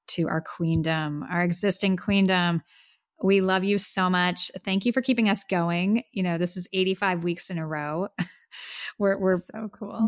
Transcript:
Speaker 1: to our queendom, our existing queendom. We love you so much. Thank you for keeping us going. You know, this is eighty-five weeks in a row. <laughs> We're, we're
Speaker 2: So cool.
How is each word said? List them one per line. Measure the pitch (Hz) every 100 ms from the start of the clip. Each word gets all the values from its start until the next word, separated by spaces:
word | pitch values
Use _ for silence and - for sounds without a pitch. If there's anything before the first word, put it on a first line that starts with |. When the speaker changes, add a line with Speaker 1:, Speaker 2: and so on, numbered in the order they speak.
| -
Speaker 1:
to | - 165
our | 160
queendom, | - - 165 165 160 160 151 147 -
our | 175
existing | 180 175 202 185 196 185
queendom. | - 196 190 185 175 165 - - - _ _ -
We | 190 196
love | 185 190
you | 196 202
so | - 190 185
much. | 180 180 175 - 185
Thank | - 190 240
you |
for | 262
keeping | 254 240 214
us | -
going. | - 180 170 170 190 220 -
You | 190
know, | 185 165
this | 175 185
is | 180
eighty-five | 190 185 185 196 175
weeks | 175 170 -
in | 170
a | 160
row. | 151 147 160 196
<laughs> | - 175 - _ - - - - -
We're, | 196 196
we're | 190 185
Speaker 2:
So | - 220 220
cool. | - 208 220